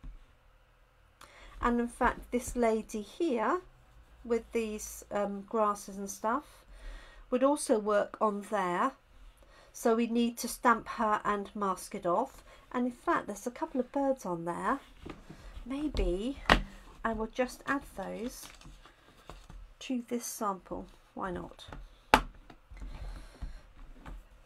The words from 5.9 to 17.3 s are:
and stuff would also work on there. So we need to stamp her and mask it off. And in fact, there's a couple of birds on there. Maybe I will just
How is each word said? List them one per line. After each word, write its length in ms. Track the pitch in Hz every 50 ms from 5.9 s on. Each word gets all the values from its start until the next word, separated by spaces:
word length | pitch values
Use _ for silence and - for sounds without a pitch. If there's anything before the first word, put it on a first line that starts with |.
| 190
and 120 | 202 202 196
stuff 560 | - - - 220 240 285 - - - - - - - - - - - - - - - - - -
would 140 | 254 240 262
also 360 | 285 294 294 - - 254 214
work 380 | 202 208 208 202 196 - - -
on 220 | 220 214 202 202 202 -
there. 440 | 220 202 185 180 175 185 226 269 - - _ - - - - - - - - - - - - -
So 240 | - - - 240 226
we 120 | 226 233
need 300 | 226 233 240 233 233 233 -
to 80 | -
stamp 400 | 233 - - - 254 226 220 -
her 340 | - - - 226 214 214 - -
and 260 | 202 208 202 196 - -
mask 400 | 214 202 190 185 - - - -
it 100 | 196 -
off. 380 | 175 175 208 262 - - - - - - - - -
And 140 | - 247 247
in 60 | 254
fact, 360 | 247 - - 339 330 - -
there's 200 | - 208 - -
a 40 | 247
couple 280 | 240 - 320 320 - 254
of 120 | 247 -
birds 340 | - 277 277 269 262 262 -
on 200 | 190 175 165 165
there. 340 | 175 170 175 185 208 269 277 - - - - - - - - - - - - - - - - -
Maybe 760 | 240 269 285 302 285 - - 190 180 175 190 214 262 277 - - - - - - - - - - - - - -
I 100 | 226 226
will 140 | 214 220
just 360 | 233